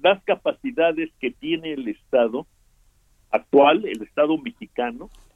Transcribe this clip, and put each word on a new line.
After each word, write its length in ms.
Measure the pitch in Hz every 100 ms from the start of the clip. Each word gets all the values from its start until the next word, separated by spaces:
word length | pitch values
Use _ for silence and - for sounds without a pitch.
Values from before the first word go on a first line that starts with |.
las 200 | 156 190
capacidades 840 | - 165 160 135 135 127 165 160 156 _
que 120 | 127
tiene 420 | - 151 165 160
el 140 | 143 120
Estado 580 | 104 _ 131 117 123 170 _ _ _ _ _ _ _ _
actual, 540 | 110 - 139 139 170 202
el 180 | 110
Estado 340 | 107 - 151 160
mexicano, 720 | 123 - 107 - 120 120 170 - _